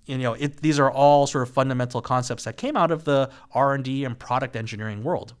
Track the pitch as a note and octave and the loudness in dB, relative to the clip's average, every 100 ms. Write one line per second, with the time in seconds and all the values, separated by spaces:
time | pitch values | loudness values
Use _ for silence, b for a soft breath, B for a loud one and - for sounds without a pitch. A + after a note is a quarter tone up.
0 | - C3 B2 A2+ C#3+ - D#3 D3 C3+ C3+ | -8 -4 -4 -2 -6 -2 0 4 2 6
1 | C#3+ C#3+ C#3 C#3 B2 C#3 C3+ B2+ B2 A#2+ | 6 6 4 0 -2 0 0 0 -2 -4
2 | - B2+ B2 A#2 A#2+ - C4+ A#3+ E3 D#3+ | -2 -2 -2 -6 -8 -8 -4 0 0 0
3 | D3+ C#3 C3+ B B B2+ C#3 C#3 C3 C3+ | 2 2 0 B B 0 2 0 -2 -4
4 | C3+ A#2 - B2 B2+ A2+ A2+ G#2+ A2 G#2 | -6 -8 -4 -4 -2 -6 -8 -8 -8 -6
5 | C#3 D3+ - - | -4 -4 -6 -16